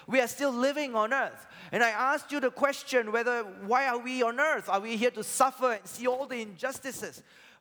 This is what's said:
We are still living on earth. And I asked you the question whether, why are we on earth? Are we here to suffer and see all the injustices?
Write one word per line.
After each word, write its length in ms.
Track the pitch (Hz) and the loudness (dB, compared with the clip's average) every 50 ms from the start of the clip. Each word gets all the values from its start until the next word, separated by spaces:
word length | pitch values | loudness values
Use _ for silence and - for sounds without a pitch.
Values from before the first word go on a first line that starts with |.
| - | -8
We 140 | - 208 262 | 0 2 2
are 60 | 240 | 2
still 260 | 220 - - 285 277 247 | 2 0 -2 0 0 2
living 420 | 240 254 277 285 302 294 269 233 | 2 2 2 2 0 -2 0 0
on 180 | 220 214 220 262 | 0 2 2 2
earth. 340 | 269 233 156 - - - - - - - 175 - | 0 0 -2 -4 -10 -16 -20 -20 -20 -12 -4 2
And 100 | 208 240 | 4 4
I 80 | 226 | 4
asked 400 | 214 208 247 262 294 294 - - | 4 2 2 2 2 0 -2 -4
you 100 | 285 294 | -4 0
the 100 | 262 247 | 0 0
question 600 | - - 285 277 269 - - - 262 247 226 214 | 2 2 2 2 2 -2 -4 0 2 2 2 2
whether, 320 | 214 233 233 240 247 240 220 196 185 190 196 | 0 0 0 0 0 -2 -4 -6 -10 -12 -2
why 220 | 196 240 254 277 | 0 2 2 2
are 120 | 262 240 247 | 2 0 -2
we 240 | 233 254 254 254 240 | -2 -4 0 0 0
on 160 | 226 233 254 | 0 2 2
earth? 280 | 294 311 294 226 - - | 2 2 2 0 0 0
Are 120 | 185 196 | 0 0
we 160 | 202 226 233 | 0 -2 -2
here 160 | 208 240 247 - | 2 2 2 0
to 100 | 220 202 | 0 -4
suffer 500 | - - - 254 262 262 - 254 254 226 | -4 2 2 2 2 2 0 0 0 0
and 140 | 202 190 | 0 -6
see 200 | 180 - - 240 | -12 -12 -4 -2
all 200 | 254 254 254 285 | 0 0 0 -2
the 140 | - 262 240 | -4 -6 -6
injustices? 840 | 220 208 190 156 - 254 262 - - 269 - - 220 165 139 - - - - - - - - - | -6 -8 -8 -8 -6 -6 -6 -6 -8 -10 -8 -8 -10 -10 -10 -14 -20 -20 -20 -20 -20 -20 -20 -10